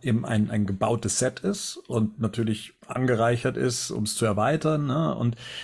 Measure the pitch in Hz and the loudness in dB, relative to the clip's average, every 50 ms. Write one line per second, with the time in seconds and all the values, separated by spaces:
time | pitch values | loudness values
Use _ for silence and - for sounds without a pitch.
0 | - 131 110 117 - - 117 107 107 - 110 107 104 95 98 95 117 107 117 117 | 0 2 2 2 2 2 2 2 2 2 2 0 0 0 0 0 2 2 2 0
1 | - 104 - - 127 127 - - - 185 202 - - - - 349 - - 127 117 | 0 -2 0 0 0 0 -2 -2 -2 -2 -2 -2 -4 -10 -10 -12 -10 -2 0 2
2 | 110 - - - 117 104 - 120 113 110 110 - - - - _ - - - 127 | 2 2 0 -2 -2 -2 0 0 0 0 0 -2 -4 -14 -20 _ -14 -8 -4 -2
3 | 127 127 120 110 113 120 120 117 - 127 120 117 127 127 120 - - - 104 110 | 0 2 2 4 4 2 2 2 0 -2 0 0 0 0 0 -2 -4 -4 -4 -4
4 | 107 107 - - 117 107 101 101 107 127 156 160 - 156 156 151 147 139 127 156 | -2 -2 -2 0 0 2 2 2 2 2 2 2 2 0 0 0 0 0 0 0
5 | 165 151 131 117 120 120 117 - - - - - | 0 0 0 0 0 -2 -2 -2 -8 -14 -12 -14